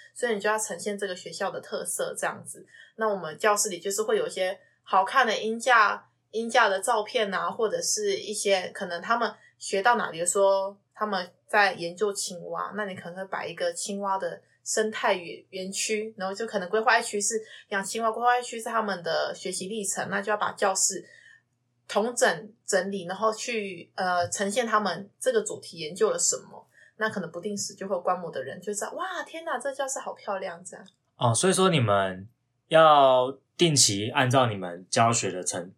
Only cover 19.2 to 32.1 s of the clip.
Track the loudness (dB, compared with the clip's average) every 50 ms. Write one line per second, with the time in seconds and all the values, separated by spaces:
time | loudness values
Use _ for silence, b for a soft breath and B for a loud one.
19.2 | 0 -2 -4 -6 -6 -6 -6 -6 -6 -6 -6 -6 -4 -4 -4 -4 -4 -4 -4 -4
20.2 | -2 -2 -2 0 -2 -4 -2 0 0 2 2 2 0 0 0 -4 b b b b
21.2 | b b b b b _ _ _ _ _ _ _ _ _ -2 0 0 0 0 2
22.2 | 2 2 2 0 -6 -14 -20 _ _ 0 0 0 0 0 -4 -6 -6 -6 -6 -2
23.2 | 0 0 0 -2 -6 -6 -4 -4 -4 -6 -10 -12 -14 -14 _ -4 -2 0 2 0
24.2 | 0 0 -2 -2 -2 -2 0 0 0 2 2 2 2 2 -2 -4 -8 -14 _ _
25.2 | -2 2 2 2 0 -2 -8 -10 -12 -14 -12 -10 -10 -10 -2 0 2 2 2 2
26.2 | 2 0 0 -2 -6 -12 -20 -20 -20 b b b b b b _ -4 -2 -2 -4
27.2 | -6 -6 -8 -8 -8 -6 -6 -6 -6 -8 -8 -10 -6 -4 -4 -2 0 0 -2 0
28.2 | -2 -8 -8 -8 -8 -8 -10 -10 -8 -8 -6 -6 -6 -8 -6 -8 -8 -6 -6 -8
29.2 | -8 -10 -10 -10 -8 -6 -6 -4 -4 -6 -6 -4 -6 -6 -6 -8 -8 -10 -12 -10
30.2 | -8 -6 -6 -6 -6 -8 -10 -12 -14 -18 -18 -18 -20 -20 _ _ _ _ _ _
31.2 | 0 2 2 4 4 4 4 6 4 4 6 4 4 6 4 4 4 2